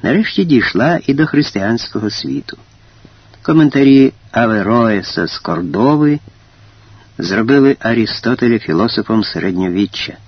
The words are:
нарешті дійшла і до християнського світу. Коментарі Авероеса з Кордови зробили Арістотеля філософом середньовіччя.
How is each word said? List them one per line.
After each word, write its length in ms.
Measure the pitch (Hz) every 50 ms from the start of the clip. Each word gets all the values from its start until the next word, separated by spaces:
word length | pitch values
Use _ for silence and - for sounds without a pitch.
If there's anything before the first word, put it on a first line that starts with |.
нарешті 420 | - 104 135 202 220 - - - 196
дійшла 560 | 165 143 117 95 - - 92 123 156 175 - -
і 80 | - 139
до 120 | 143 156
християнського 840 | 156 - 143 147 - - 101 98 104 117 117 - - - 113 107 104
світу. 480 | - - - - - - - - - - - _ _ _ _ _ _ - _ - _ _ _ - - -
Коментарі 720 | - - 151 160 151 143 - 139 139 135 135 135 135 131 - _ _ -
Авероеса 920 | - 113 120 113 110 107 92 104 113 120 117 113 107 98 87 - - 92 87
з 120 | 80 - -
Кордови 800 | - 87 85 82 87 82 73 98 117 139 151 151 151 147 147 151 - - _ _ _ _ _ _ - - _ _ _ - - - - _ _ -
зробили 580 | 82 87 95 107 110 117 139 143 135 139 135 _
Арістотеля 800 | - 113 113 117 110 104 - - - 117 123 - 123 120 117 107
філософом 680 | - - 80 85 107 117 - - 101 - 110 110 101
середньовіччя. 920 | - - 87 82 98 90 90 95 92 87 98 104 98 - - - - - - -